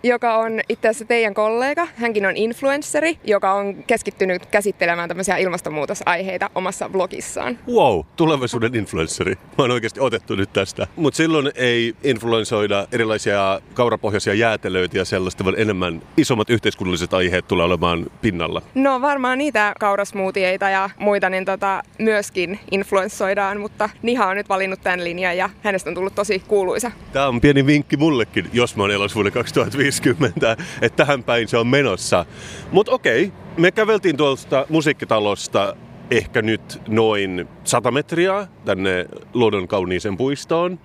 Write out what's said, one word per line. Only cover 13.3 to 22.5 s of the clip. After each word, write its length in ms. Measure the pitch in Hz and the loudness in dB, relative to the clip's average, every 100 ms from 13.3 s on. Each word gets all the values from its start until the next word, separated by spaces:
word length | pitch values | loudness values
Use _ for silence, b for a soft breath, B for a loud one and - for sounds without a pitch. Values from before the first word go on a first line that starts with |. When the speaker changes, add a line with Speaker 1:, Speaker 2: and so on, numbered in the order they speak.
| 101 98 98 - | 2 2 0 -4
Speaker 2:
kaurapohjaisia 600 | - 120 107 107 101 110 | -2 0 0 -2 -2 0
jäätelöitä 640 | 104 117 107 101 92 90 - | 2 2 0 -2 -2 0 -2
ja 60 | |
sellaista, 400 | 92 101 92 - | -2 -2 -4 -2
vaan 140 | 95 95 | -2 0
enemmän 440 | 107 92 90 80 - - | 0 0 -2 -4 -2 0
isommat 340 | 143 117 107 | 2 0 2
yhteiskunnalliset 640 | 117 110 - 92 87 85 | 2 0 -2 -2 -2 0
aiheet 340 | 92 90 90 - | 0 2 0 0
tulee 160 | 92 | 2
olemaan 420 | 85 87 87 85 - - | 2 2 0 0 -4 -2
pinnalla. 420 | 113 85 82 87 - | -2 -2 -4 -6 -6
Speaker 1:
No 260 | 262 277 254 | 0 0 2
varmaan 380 | 277 277 254 254 | -2 -2 -2 -2
niitä 340 | 294 220 208 - | 0 0 0 0
kaurasmoothieita 920 | 208 202 202 202 190 190 185 190 196 | -2 0 -2 -4 -4 0 0 0 0
ja 200 | 190 196 - | 0 -2 -2
muita 320 | 208 202 190 | 0 2 0
niin 140 | 185 | 0
tota, 380 | 190 190 196 190 - - | -2 -2 -2 -2 -6 -2
myöskin 600 | 220 214 202 196 175 | 0 0 -2 -4 -4